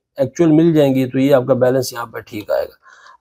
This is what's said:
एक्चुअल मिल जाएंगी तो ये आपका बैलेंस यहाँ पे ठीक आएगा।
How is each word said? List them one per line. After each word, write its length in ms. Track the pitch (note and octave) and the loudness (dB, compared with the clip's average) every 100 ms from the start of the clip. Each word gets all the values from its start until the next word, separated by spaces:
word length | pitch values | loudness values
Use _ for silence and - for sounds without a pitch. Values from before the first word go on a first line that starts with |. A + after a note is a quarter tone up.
| _ - | _ -6
एक्चुअल 340 | C3+ - E3 | -4 0 2
मिल 200 | D3+ E3+ | 4 4
जाएंगी 320 | D#3 C#3 C3 C3 | 2 2 0 -2
तो 120 | C3+ | -2
ये 140 | C#3 | 2
आपका 220 | C3+ B2 B2 | 2 2 0
बैलेंस 360 | B2+ C3 B2 | 0 0 -4
यहाँ 140 | A#2+ A#2 | -10 -14
पे 140 | A2+ | -14
ठीक 280 | - - - | -14 -12 -6
आएगा। 280 | - - - _ - - - | -6 -6 -12 _ -20 -20 -2